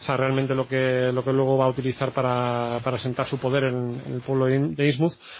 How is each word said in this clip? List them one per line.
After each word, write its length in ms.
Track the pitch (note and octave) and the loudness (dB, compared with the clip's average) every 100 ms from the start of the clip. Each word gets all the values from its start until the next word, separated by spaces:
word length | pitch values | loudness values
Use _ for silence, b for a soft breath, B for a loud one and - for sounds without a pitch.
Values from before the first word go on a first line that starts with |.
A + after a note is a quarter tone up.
o 20 | |
sea, 120 | - C3 | -4 0
realmente 380 | C3+ C3+ C3+ | 2 0 0
lo 140 | C3+ B2+ | -2 0
que, 440 | C3 C3 B2+ B2+ | 0 2 2 2
lo 120 | B2+ | 0
que 100 | B2+ | 2
luego 240 | C3+ C3+ C3+ | 2 4 4
va 80 | C3 | 2
a 40 | |
utilizar 420 | B2+ B2+ A#2+ C3+ | 2 -2 -2 -2
para, 680 | C3+ B2+ B2 B2 A#2+ A#2+ A#2+ | 0 0 0 0 -2 -2 -2
para 140 | B2 A#2+ | -2 -2
asentar 280 | C3 B2 C3 | -2 -4 -4
su 140 | C3 | -2
poder 240 | B2+ C#3 C3+ | 0 2 0
en, 340 | B2 B2 B2 C3+ | 0 -4 -6 -8
en 80 | B2+ | -6
el 60 | |
pueblo 240 | B2 C3+ C3 | -2 0 2
de 100 | C3+ | 2
In-, 200 | D3+ D3+ | 0 2
de 120 | C#3+ | 2
Innsmouth, 260 | C3 E3 - B | 2 0 -2 B